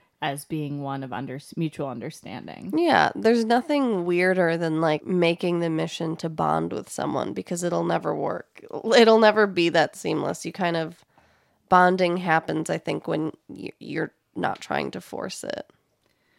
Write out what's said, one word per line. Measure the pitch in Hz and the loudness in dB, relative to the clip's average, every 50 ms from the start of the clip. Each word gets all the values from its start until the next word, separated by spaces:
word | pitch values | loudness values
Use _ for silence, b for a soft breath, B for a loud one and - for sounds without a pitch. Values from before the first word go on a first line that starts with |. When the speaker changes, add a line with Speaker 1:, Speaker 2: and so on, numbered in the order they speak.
| b b b _ | b b b _
Speaker 1:
as | 156 151 139 143 - | -6 -6 -6 -6 -8
being | - 160 156 151 143 143 143 | -8 -6 -6 -4 -6 -6 -6
one | 139 139 135 135 135 | -6 -6 -6 -6 -8
of | 127 123 | -8 -8
under-, | 104 135 135 131 143 - - - | -8 -8 -8 -10 -12 -12 -10 -6
mutual | - 165 156 - - 147 135 | -4 -4 -4 -4 -6 -8 -8
understanding. | 123 120 113 151 - - - - 95 - - - - - - 180 196 | -8 -8 -10 -12 -12 -14 -14 -14 -12 -12 -12 -14 -14 -14 -10 -4 -2
Speaker 2:
Yeah, | 311 349 330 - 170 151 - - | 0 2 4 6 6 4 4 2
there's | - 196 220 240 233 226 | 2 2 4 4 4 2
nothing | 220 233 247 240 - 302 285 269 240 220 185 175 | 2 0 0 2 0 0 0 2 2 0 0 0
weirder | 175 175 175 180 185 185 185 175 165 165 170 | 0 2 2 2 4 4 4 4 2 2 0
than, | 170 165 156 156 | 0 0 0 2
like, | 165 160 156 147 - | 2 2 2 0 0
making | - 185 180 175 165 170 170 - 180 175 170 | -2 0 2 4 2 2 2 0 0 0 0
the | 170 165 | 0 0
mission | 160 160 160 165 - - 165 160 165 - | 0 -2 -2 -4 -4 -6 -6 -6 -6 -6
to | - 165 | -6 -6
bond | 160 156 160 151 156 160 165 170 - | -4 -2 0 0 0 0 0 -2 -6
with | - - - | -8 -8 -8
someone | - - - 151 147 135 - - | -8 -6 -4 -4 -2 -2 -4 -4
because | - - 190 - 180 175 175 | -6 -8 -8 -6 -6 -4 -4
it'll | 175 170 170 170 | -2 -2 -2 0
never | 170 170 165 170 165 156 | 0 -2 -2 -2 -4 -4
work. | 151 151 147 - - - _ _ - - - - - - - 233 240 | -4 -4 -4 -6 -8 -10 _ _ -20 -18 -14 -12 -8 -2 4 6 8
It'll | 233 226 220 226 | 8 8 8 8
never | 220 214 208 220 214 202 | 8 6 6 6 2 2
be | 185 175 170 170 | 2 2 0 2
that | 160 170 147 - - | 4 2 2 2 -2
seamless. | - - - 160 151 143 143 170 - - | -6 -6 -4 -2 -2 -2 -4 -4 -6 -8
You | 170 | -10
kind | 175 - 185 170 170 | -6 -4 -4 -2 -2
of, | 165 160 160 170 - _ b b b b b b b b b b b b _ | -2 -4 -6 -10 -14 _ b b b b b b b b b b b b _
bonding | 185 180 180 180 185 185 185 175 175 185 | 6 6 6 6 6 4 2 0 0 0
happens, | 180 180 160 160 160 - 156 160 143 - | 0 2 2 2 2 0 -4 -4 -2 -4
I | 165 160 | -4 -4
think, | - - 156 156 - - | -4 -4 -6 -6 -4 -4
when | 160 156 156 156 - _ _ - | -4 -4 -4 -6 -8 _ _ -18
y-, | - - - - - _ | -16 -14 -14 -14 -14 _
you're | - - 143 160 165 - - _ _ _ _ | -14 -10 -6 -6 -6 -6 -8 _ _ _ _
not | - 170 - 95 - | -6 -4 -4 -6 -6
trying | - - - 71 - - | -8 -6 -4 -4 -4 -6
to | - 185 | -8 -12
force | - - - - - 185 - - - | -12 -12 -10 -10 -8 -8 -10 -12 -12
it. | - - - - - _ _ _ _ _ _ _ _ _ _ _ _ _ | -12 -12 -14 -14 -16 _ _ _ _ _ _ _ _ _ _ _ _ _